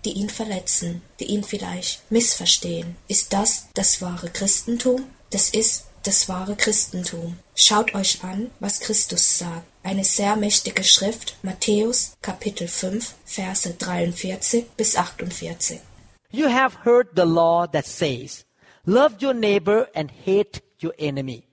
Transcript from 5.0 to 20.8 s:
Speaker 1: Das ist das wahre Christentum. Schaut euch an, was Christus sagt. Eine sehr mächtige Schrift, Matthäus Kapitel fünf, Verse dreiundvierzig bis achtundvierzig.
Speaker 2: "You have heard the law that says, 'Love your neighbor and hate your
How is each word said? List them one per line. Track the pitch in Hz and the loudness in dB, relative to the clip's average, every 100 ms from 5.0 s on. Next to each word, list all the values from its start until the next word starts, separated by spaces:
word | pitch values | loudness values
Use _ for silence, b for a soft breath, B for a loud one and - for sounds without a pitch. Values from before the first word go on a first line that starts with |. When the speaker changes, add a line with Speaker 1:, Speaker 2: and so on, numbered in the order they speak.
| 269 - _ | -2 -16 _
Speaker 1:
Das | 196 - | 0 2
ist | 214 220 - - - | 4 2 0 -6 -10
das | - - - | 2 2 2
wahre | 180 185 208 | -4 -6 -2
Christentum. | - 214 - 180 175 170 170 175 _ - | 2 2 2 -4 -6 -8 -10 -12 _ 2
Schaut | - 214 220 196 | 4 4 0 -2
euch | 190 - | -2 -2
an, | 185 190 240 - | -6 -8 -8 -8
was | 202 - | 0 0
Christus | - 214 - 175 - - | 2 2 2 2 4 2
sagt. | 175 170 - _ | -2 -10 -14 _
Eine | 185 196 | -6 0
sehr | 190 - 202 214 | 2 2 2 0
mächtige | 208 - - - | 2 0 0 -2
Schrift, | 190 - 196 226 - - | 2 4 2 -4 -12 -12
Matthäus | 190 180 - 208 220 254 - - | -10 -4 0 0 2 0 -2 -8
Kapitel | - 180 208 202 170 | -12 -8 -8 -8 -8
fünf, | - 185 208 - - - | -6 -6 -6 -8 -14 -14
Verse | - 185 196 180 | -8 -4 0 -2
dreiundvierzig | 170 180 175 170 175 185 185 - 233 233 - | -2 -6 -2 -2 -4 -8 2 2 2 -2 -2
bis | 214 - | 2 2
achtundvierzig. | 180 - 175 - 165 170 - 165 - - - _ _ | 0 -6 -10 -8 -10 -2 -2 -2 -16 -20 -20 _ _
Speaker 2:
"You | 226 294 | -2 0
have | 247 262 - | 2 0 -2
heard | 240 240 247 - | 2 2 2 0
the | 170 | 2
law | 165 165 170 175 | 4 4 2 0
that | 151 - | -4 -6
says, | - 156 123 143 - _ b b b - | -4 -4 -4 -10 -18 _ b b b 0
'Love | 220 294 202 | 4 4 2
your | 277 247 | -4 0
neighbor | 214 202 170 214 254 | 2 2 2 0 0
and | - 151 | -6 -8
hate | - - 190 - - _ | -8 -2 0 0 -8 _
your | _ | _